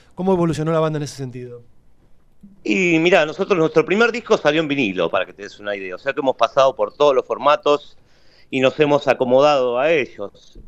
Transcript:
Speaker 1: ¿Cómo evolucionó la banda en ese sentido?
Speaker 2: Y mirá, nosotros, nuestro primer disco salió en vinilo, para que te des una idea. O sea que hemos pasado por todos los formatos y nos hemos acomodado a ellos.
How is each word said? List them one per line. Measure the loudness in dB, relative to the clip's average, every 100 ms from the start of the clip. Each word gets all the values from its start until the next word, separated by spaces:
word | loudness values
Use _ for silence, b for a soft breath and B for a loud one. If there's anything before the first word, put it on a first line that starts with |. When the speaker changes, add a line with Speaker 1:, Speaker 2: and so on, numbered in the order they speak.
| b -6
Speaker 1:
¿Cómo | 0
evolucionó | 2 0 0 -2
la | 0
banda | 0 -2
en |
ese | -8 -10
sentido? | -12 -12 -16 -18 -20 -20 _ -20 _ -20 _ -20 -20 -12 -4
Speaker 2:
Y | 0 2 2
mirá, | 4 4 2
nosotros, | -4 -2 0
nuestro | 2 0 0
primer | 2 0
disco | 0 0 2
salió | 2 0
en | -2
vinilo, | -2 -2 -2 -2
para | -2 -4
que |
te | -10
des | -18 -12
una | -8 -8
idea. | -8 -8
O |
sea | -6
que | -2
hemos | -2 0
pasado | 0 2 2 2
por | -4
todos | 0 2 2
los | -2
formatos | -2 0 0 2 -2 -4 -20 b b b b b
y | 0
nos | 0 2
hemos | 2 2 0
acomodado | 0 2 4 4 2 0 -2
a | 0
ellos. | 0 -2 -8 -14 -16 -20 -20